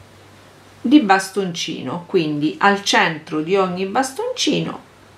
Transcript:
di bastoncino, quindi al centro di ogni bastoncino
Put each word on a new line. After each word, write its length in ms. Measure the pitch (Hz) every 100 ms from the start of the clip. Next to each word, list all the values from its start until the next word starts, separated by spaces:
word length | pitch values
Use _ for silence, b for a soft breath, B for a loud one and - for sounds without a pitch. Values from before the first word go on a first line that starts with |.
| - - - - - - - -
di 160 | 233 294
bastoncino, 1040 | 196 190 - 202 190 170 - 127 127 131 170
quindi 500 | 185 156 147 151 -
al 240 | 202 196
centro 580 | - 233 180 156 - 156
di 160 | 156 196
ogni 300 | 190 180 190
bastoncino 1040 | 220 269 - 480 508 - 247 160 - - - -